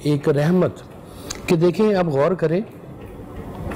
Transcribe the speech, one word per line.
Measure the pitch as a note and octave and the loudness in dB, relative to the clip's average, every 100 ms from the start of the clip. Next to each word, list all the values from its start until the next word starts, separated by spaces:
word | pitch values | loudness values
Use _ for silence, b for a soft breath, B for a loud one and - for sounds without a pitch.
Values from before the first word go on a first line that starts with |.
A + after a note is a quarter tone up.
| D3 | 0
एक | C#3+ D#3+ | 0 2
रहमत | C#3+ D3 F3+ D#3 - - - - B B B - | 2 4 4 2 -2 -16 -20 -18 B B B 0
कि | E3+ | 4
देखें, | F3 E3 G#3+ F#3+ | 4 4 4 4
आप | F3 | 2
गौर | C#3 D3+ F3+ | 4 2 2
करें | D#3+ E3+ A3 - - - - - - - - - - | 0 0 -4 -10 -18 -16 -16 -16 -14 -14 -12 -10 -10